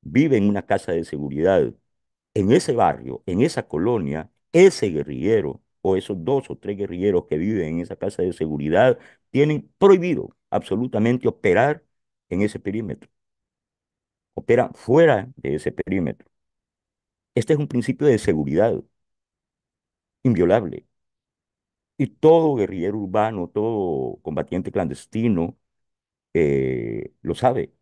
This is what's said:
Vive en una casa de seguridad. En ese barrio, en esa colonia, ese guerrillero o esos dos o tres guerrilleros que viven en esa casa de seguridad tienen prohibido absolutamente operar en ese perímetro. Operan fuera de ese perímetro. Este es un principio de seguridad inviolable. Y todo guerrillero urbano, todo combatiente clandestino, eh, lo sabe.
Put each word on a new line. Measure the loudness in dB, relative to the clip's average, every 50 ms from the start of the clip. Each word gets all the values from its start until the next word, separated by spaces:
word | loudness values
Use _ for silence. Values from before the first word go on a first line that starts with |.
Vive | _ 0 2 2 4 4 4 2
en | 2 2
una | 0 -2 -2
casa | _ -2 -2 -2 -2
de | -4 -4 -4
seguridad. | -6 -8 -8 -8 -8 -4 0 2 2 4 4 2 0 -4 _ _ _ _ _ _ _ _ _ _ _ _
En | -2 2 4
ese | 4 2 2 0 -2
barrio, | 0 2 0 0 -2 -8 -12 -14 -12 _
en | -6 0 0
esa | 0 0 0 -6 -8 _
colonia, | -6 -4 -2 0 -2 -2 -2 -4 -6 -8 -10 -12 _ _ _ _
ese | 4 6 6 6 6 4 -4 -2
guerrillero | -2 -4 -6 -6 -6 -4 0 0 0 0 0 -4 -8 -10 _ _ _ _
o | _ 0 0
esos | 0 -2 -6 -10 -6 -4
dos | -2 -2 -2 -4 -6
o | -16
tres | -12 _ -10 -8 -8
guerrilleros | -8 -8 -6 -2 0 2 2 0 0
que | _ -4 -4
viven | -2 -2 -2 -2 -4 -4 -4
en | -6
esa | -6 -8 -10
casa | _ -8 -8 -4 -4
de | -4 -4
seguridad | -4 -6 -6 -6 -6 -6 -4 0 2 4 4 4 2 0 -6 -20 _ _ _ _
tienen | 0 0 0 2 0 -4 -6 _ _ _
prohibido | 6 6 6 6 4 -2 -4 -4 -6 -10 _ _ _ _
absolutamente | -6 -6 -4 -4 -4 -4 -4 -4 -2 0 0 0 0 0 -2 -4
operar | -4 _ 0 2 4 4 4 2 0 -4 _ _ _ _ _ _ _ _ _ _
en | -4 -2
ese | -2 -2 -4 -6
perímetro. | _ -8 -8 -6 -8 -8 -12 -14 -16 _ _ _ _ _ _ _ _ _ _ _ _ _ _ _ _ _ _ _ _ _ _ _ _ _ _
Operan | -14 0 2 2 2 2 -2 -6
fuera | -16 -4 2 4 6 6 6 4 2 0 -6 -14
de | -10 -6 -4 -4
ese | -4 -4 -6
perímetro. | -6 -6 -6 -4 -2 -2 -2 -4 -6 _ _ _ _ _ _ _ _ _ _ _ _ _ _ _ _ _ _ _ _ _ _ _ _
Este | -4 0 0
es | 0 -2
un | -2 -4
principio | -4 -4 -2 -2 -4 0 2
de | 2 2 2
seguridad | 2 0 -2 -2 -2 -2 0 0 2 0 0 -4 -8 _ _ _ _ _ _ _ _ _ _ _ _ _ _ _ _ _ _ _ _ _ _ _ _ _ _ _
inviolable. | _ 0 2 4 4 4 2 2 0 -4 -10 -12 _ _ _ _ _ _ _ _ _ _ _ _ _ _ _ _ _ _ _ _ _ _ _ _
Y | -4 -4
todo | _ _ 6 6 6 6 6 2 0
guerrillero | 0 -2 -2 -2 -4 -4 -4 -4 -4
urbano, | -8 -4 -2 0 0 0 -2 -6 -8 -6
todo | _ -4 -4 -2 -2 -2 -2 -2 -2 -4 -4 -6 -8 -10
combatiente | _ -8 -6 -6 -6 -4 -4 -6 -6 -4
clandestino, | -4 -4 -4 -4 -6 -10 -16 _ -6 -2 0 0 0 0 -2 -4 -6 _ _ _ _ _ _ _ _ _ _ _ _ _ _ _ _
eh, | 2 2 2 2 0 -2 -2 -4 -6 -6 -8 -8 -10 -12 -14 _ _
lo | _ -8 -6
sabe. | 0 0 0 0 0 -6 -8 _ _